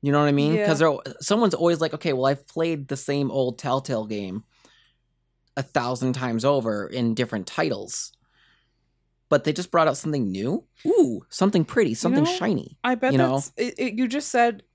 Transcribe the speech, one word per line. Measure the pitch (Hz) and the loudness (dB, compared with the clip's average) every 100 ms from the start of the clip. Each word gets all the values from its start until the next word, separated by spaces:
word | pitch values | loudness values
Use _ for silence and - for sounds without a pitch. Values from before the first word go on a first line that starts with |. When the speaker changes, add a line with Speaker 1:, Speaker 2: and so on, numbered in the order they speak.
Speaker 1:
You | 143 | 2
know | 147 | 4
what | 147 | 4
I | |
mean? | 143 143 | 4 2
Speaker 2:
Yeah. | - 208 | 2 2
Speaker 1:
'Cause | 151 | 4
they're, | 160 143 - - | 2 2 -6 -10
someone's | - 208 220 196 | 0 2 2 2
always | 170 165 | 2 2
like, | 160 156 | -2 -2
"Okay, | - | -2
well, | 131 131 | 0 0
I've | 139 - | 0 -6
played | - 165 156 135 | -4 -2 -2 -6
the | 135 | -8
same | - 143 139 | -2 -2 0
old | 135 127 117 | 0 -2 -2
Telltale | 139 131 135 117 107 | -2 -2 -2 -4 -4
game | 107 98 95 - _ _ _ _ _ _ _ _ _ _ - | -6 -6 -8 -12 _ _ _ _ _ _ _ _ _ _ -10
a | |
thousand | 131 151 123 123 127 | -4 -2 -2 -2 -2
times | 123 127 113 123 | -2 -2 0 2
over | 143 113 104 95 | 2 0 -4 -6
in | 127 117 113 | -2 -2 0
different | 120 110 90 | -2 -4 -6
titles." | - 160 107 101 - - _ _ _ _ _ _ _ _ _ _ _ _ | -4 -4 -4 -8 -10 -12 _ _ _ _ _ _ _ _ _ _ _ _
But | 147 - | 2 2
they | |
just | 147 180 | -4 0
brought | 180 156 | 2 2
out | 139 | 0
something | 160 147 104 | -2 -2 -2
new. | 95 113 208 - _ - | -2 -4 -4 -8 _ 0
Ooh, | 453 285 110 - | 4 4 2 -10
something | - 190 202 | 0 2 2
pretty, | 156 - - | 0 2 0
Speaker 2:
You | 113 | 0
Speaker 1:
something | 233 269 320 | 0 2 2
Speaker 2:
know, | 359 | 0
Speaker 1:
shiny, | 226 160 - - | -2 -2 -4 -6
Speaker 2:
I | 240 254 | -4 0
bet | 254 | 2
Speaker 1:
you | 269 | 2
know? | 262 - | 2 0
Speaker 2:
that's, | - - | -4 -6
it, | 240 - | -6 -2
it, | 254 | -4
you | 214 254 | -2 -2
just | 269 285 | -2 -2
said | 247 233 202 _ | 2 2 0 _